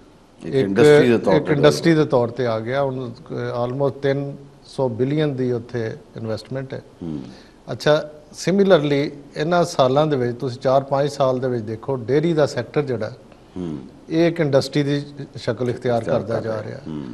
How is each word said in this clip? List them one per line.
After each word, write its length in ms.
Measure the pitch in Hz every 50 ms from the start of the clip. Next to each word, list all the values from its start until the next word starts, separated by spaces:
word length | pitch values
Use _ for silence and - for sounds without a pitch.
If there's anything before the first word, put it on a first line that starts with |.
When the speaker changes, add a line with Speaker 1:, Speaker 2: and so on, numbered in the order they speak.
| - - - - - _ _ - -
Speaker 1:
ਇੱਕ 100 | 170 147
Speaker 2:
ਇੱਕ, 0 |
Speaker 1:
ਇੰਡਸਟਰੀ 540 | 135 101 95 98 - 147 147 147 147 131 120
ਦੇ 100 | 113 107
ਤੌਰ 160 | - - 185
Speaker 2:
ਇੱਕ 120 | 151 143
Speaker 1:
ਤੇ 60 | 165
Speaker 2:
industry 380 | 151 139 139 147 123 - - 165
Speaker 1:
ਬਿਲਕੁਲ। 140 | 160 156 147
Speaker 2:
ਦੇ 60 | -
ਤੌਰ 180 | 143 123 120 113
ਤੇ 180 | 113 - 123
ਆ 140 | 117 110 110
ਗਿਆ। 220 | 113 120 131 143
ਹੁਣ, 280 | 143 135 131 131 127 117
ਅ, 560 | 117 - - - 135 123 120 120 120 120 120
almost 240 | 123 127 139 143 135
ਤਿੰਨ 460 | 120 139 143 139 139 143 139 139 143 - - - - - -
ਸੌ 220 | - - - 135 127
billion 400 | 110 107 127 135 147 156 156 147
ਦੀ 240 | 135 127 131 123
ਉੱਥੇ 440 | 123 117 120 - - 120 113 113 - - - - -
investment 580 | 117 113 110 107 101 - - 131 135 135 131 -
ਹੈ। 80 | - - - - -
Speaker 1:
ਹੂੰ। 200 | 90 82 78 69 64 62 - - - - - - - -
Speaker 2:
ਅੱਛਾ, 360 | 135 - - 156 151 156 151 - - - - - - - - 165
similarly 640 | 185 202 196 196 185 151 147 147 143 139 139 - - - - - -
ਇਹਨਾਂ 280 | - 151 165 175 175 170
ਸਾਲਾਂ 420 | 170 - - 131 127 135 147 156
ਦੇ 100 | 156 147
ਵਿੱਚ 220 | 127 123 120 120 120
ਤੁਸੀਂ 220 | 143 127 117 117
ਚਾਰ 240 | - 131 131 139 135
ਪੰਜ 260 | 135 143 135 147 143
ਸਾਲ 280 | 147 - 139 131 127 123
ਦੇ 100 | 131 131
ਵਿੱਚ 160 | 123 120 104
ਦੇਖੋ, 320 | 110 110 107 - - 139
ਡੇਅਰੀ 360 | 127 117 117 135 156 160 170
ਦਾ 140 | 160 151 143
sector 360 | - - 123 117 - - 151
ਜਿਹੜਾ 300 | 143 131 120 104 107 117 123 - - - - - - - -
Speaker 1:
ਹੂੰ। 220 | 92 90 82 76 69 65 69 - - - -
Speaker 2:
ਇਹ 200 | 160 160 170 170
ਇੱਕ 120 | 165 175
industry 420 | 156 143 135 135 131 - - 147
ਦੀ 180 | 143 139 143 143 143 - - - 135 - -
ਸ਼ਕਲ 340 | 131 - 127 110 110 127 120
ਇਖਤਿਆਰ 320 | 117 - - 123 120 117
Speaker 1:
ਇਖਤਿਆਰ 180 | 110 85 78 73
Speaker 2:
ਕਰਦਾ 140 | - 110 113
Speaker 1:
ਕਰ 80 | 107
Speaker 2:
ਜਾ 100 | 104 110
Speaker 1:
ਰਿਹਾ। 100 | 110 107
Speaker 2:
ਰਿਹਾ। 160 | 107 113 - - - 78
Speaker 1:
ਹੂੰ। 160 | 78 73 69 62